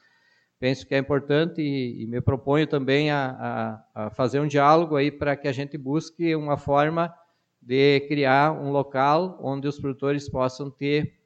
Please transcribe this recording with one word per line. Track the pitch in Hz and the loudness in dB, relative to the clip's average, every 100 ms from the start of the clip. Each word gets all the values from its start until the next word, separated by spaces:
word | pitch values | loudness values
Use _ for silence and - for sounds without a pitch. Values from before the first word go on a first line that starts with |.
| _ _ _ _ _ - | _ _ _ _ _ -4
penso | 127 135 - | -2 -2 -2
que | |
é | 135 | -2
importante | 135 139 143 147 170 175 | 0 -2 2 0 0 -2
e, | 147 139 123 113 | -4 -4 -4 -6
e | 110 | -6
me | 120 | -4
proponho | - 135 135 147 151 | -2 -2 2 2 2
também | 147 131 139 151 | 0 2 2 2
a, | 143 131 117 120 117 113 110 _ | 0 -2 -6 -6 -4 -6 -8 _
a, | 110 107 | -8 -8
a | |
fazer | - 127 139 | -2 0 0
um | 151 | 0
diálogo | 143 143 160 165 | 4 6 6 4
aí | 147 143 | 0 0
pra | 147 147 | -2 -4
que | 139 143 | -2 -2
a | |
gente | 127 139 156 | -4 -6 -8
busque | 131 156 156 - 170 156 | -4 -4 -4 -4 -2 0
uma | 147 143 | -2 -4
forma | - 143 151 165 170 - _ _ _ _ | 0 2 2 0 -4 -6 _ _ _ _
de | 120 131 143 139 143 | -2 4 4 4 2
criar | 147 135 135 151 | 0 4 4 4
um | 151 139 | 0 -2
local | 139 135 131 139 160 185 185 | -2 -2 0 2 2 0 -6
onde | 131 139 143 | -6 -4 -6
os | 143 | -6
produtores | 139 131 139 143 143 | -6 -4 -2 -2 -4
possam | 131 127 - 143 | -2 -2 -4 -12
ter | - 143 147 147 _ | -6 -2 0 -2 _